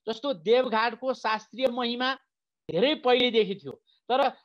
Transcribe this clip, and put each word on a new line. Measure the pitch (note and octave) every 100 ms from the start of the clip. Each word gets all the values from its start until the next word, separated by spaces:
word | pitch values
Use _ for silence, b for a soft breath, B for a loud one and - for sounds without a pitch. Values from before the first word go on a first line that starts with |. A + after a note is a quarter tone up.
| -
जस्तो | A3 C#4+
देवघाटको | F3+ E3 B3 B3+ A3 A#3 A3 C4
शास्त्रीय | A#3 A3 A3 - A3 C4
महिमा | A#3+ A#3+ A#3+ B3+ C4+ _ _ _ _ -
धेरै | D#3+ C4+ D#4
पहिलेदेखि | B3 B3+ B3 A3 F#3+ G3
थियो, | C#3 - _ _ -
तर | B3+ C4+ -